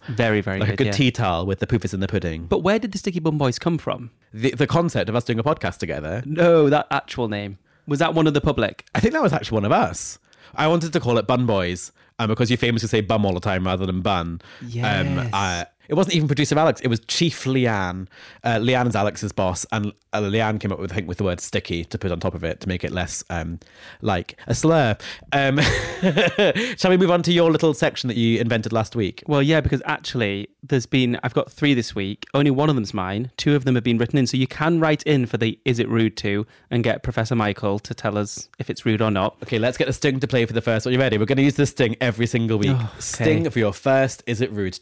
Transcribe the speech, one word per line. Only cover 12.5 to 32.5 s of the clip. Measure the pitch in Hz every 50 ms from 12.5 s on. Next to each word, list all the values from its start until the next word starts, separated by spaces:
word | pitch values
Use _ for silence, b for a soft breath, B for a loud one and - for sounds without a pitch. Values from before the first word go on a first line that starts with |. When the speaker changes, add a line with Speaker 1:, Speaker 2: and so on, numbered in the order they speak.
Speaker 2:
you | 123
famously | - - 120 117 110 - 107
say | - 110
bum | 104 92 113 107 104
all | 98 90
the | 90
time | - 107 95 92 92
rather | 92 92 90 98
than | 92 92 92 87
bun. | 107 98 90 85 85 85 82 B B B B 127
Speaker 1:
Yes. | 120 117 117 117 107 104 95 92
Speaker 2:
Um, | 90 90 90 - 117 104
I, | 98 101 92 90 85 82 - _ b b
it | b 147
wasn't | 165 190 185 175
even | 165 151 131
producer | 143 131 147 - 147 151
Alex. | 160 160 - -
It | - 127
was | 117 107
Chief | - - - - 170 165 - - -
Leanne. | 131 131 131 123 117 110 101 95 90 90 95 92 - B B B B B B B
Uh, | 120 117
Leanne's | 110 110 120 127 123 123 120 107
Alex's | 104 101 104 - - 107 101 -
boss, | - 98 92 90 - - -
and, | - 110 104 104 - _ _ - -
uh, | 107 107
Leanne | 98 101 110 110 110 107 104
came | - 101 92
up | -
with, | 92 92
I | -
think, | 110 90 80
with | 92 -
the | 101
word | 92 87 -
sticky | - - - 101 - - 87 85 82
to | - - -
put | - 95
on | 87 82
top | - 95 85
of | 82 87
it | 82 - - -
to | 98
make | 90 87 -
it | -
less, | - 90 85 73 - - - -
um, | 85 85 80 82 85 80 B B B B B B B B
like | - 107 98 87 - - - - -
a | - 123
slur. | - - 156 165 156 135 113 104 - B B B B B - -
Um, | 139 139 135 135 147
<laughs> | 143 - - - - - - - - 190 147 170 190 170 - - 208 175 - 196 233 254 208
shall | - - 185
we | 185
move | 180 190 175
on | 175 180 165
to | 165 175
your | 170 170 165
little | 156 147 165 160 147
section | - 175 147 - - - 123
that | 107
you | 120 117 117 113 104
invented | 117 113 117 113 110 110 113
last | 113 110 - -
week? | 120 104 87 - - -
Speaker 1:
Well, | - 147 143 139
yeah, | 147 160 156
because | 131 147 147 131 -
actually, | - 151 - - - - 127 113 101 98 98 104 - _ _ -
there's | 131 143 131 117
been, | - - 135 123 120 120 - -
I've | 120 -
got | 147 - - -
three | - 151 143 139
this | 120 113 - -
week. | 104 98 95 107 - - _ -
Only | 139 143 147